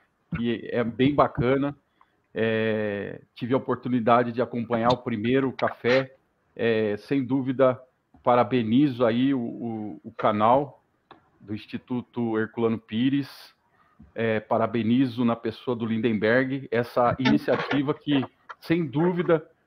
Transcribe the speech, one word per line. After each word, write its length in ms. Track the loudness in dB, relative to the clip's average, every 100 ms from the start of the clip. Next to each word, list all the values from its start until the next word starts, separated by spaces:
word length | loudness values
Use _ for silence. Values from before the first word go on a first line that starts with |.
| _ _ _ -6
Que 340 | -4 -4 -4
é 120 | -4
bem 320 | -2 2 2 4
bacana. 600 | 2 2 0 2 0 -6 _ _ _ _ _ -2
É, 840 | 0 0 0 -2 -2 -4 -8 -12 -18
tive 220 | -10 -2 0
a 20 |
oportunidade 720 | 0 -4 -2 0 4 4 4
de 120 | -2
acompanhar 500 | -2 -4 -2 0 2
o 40 | 2
primeiro 540 | 0 -2 0 2 0
café. 640 | -2 -4 -2 0 2 0 -8 _ _ _ -4
É, 420 | -2 0 0 -2
sem 280 | -4 -4 -2
dúvida, 560 | -2 -2 2 2 2 -6 _ _ _
parabenizo 840 | 2 2 4 2 2 4 4 2 0
aí 260 | 2 0
o, 60 | 0
o, 640 | -4 -8 -8 -8 -8 -12
o 80 | -16
canal 720 | -4 0 2 4 4 2 -8 _ _ _ -20 _ _
do 140 | -12 -12
Instituto 840 | -10 -12 -8 -8 -6 -4 -2 -2
Herculano 400 | -2 0 -2 -2
Pires. 760 | -4 0 0 0 -4 -12 -20 _ _ _ _ _ -14 -4
É, 260 | -2 -2
parabenizo 840 | 0 0 0 -2 0 2 0 0
na 120 | -2 -2
pessoa 420 | -4 -8 -6 -4
do 80 | -4
Lindenberg 800 | -2 0 0 2 2 0 -4 -4
essa 460 | -4 -2 0 0 2
iniciativa 760 | 2 0 0 -2 -2 -2 -2
que, 320 | -4 -2 -2 -2 _ -20 -12
sem 260 | -4 -2 -2
dúvida, 600 | 0 0 0 2 0 0 _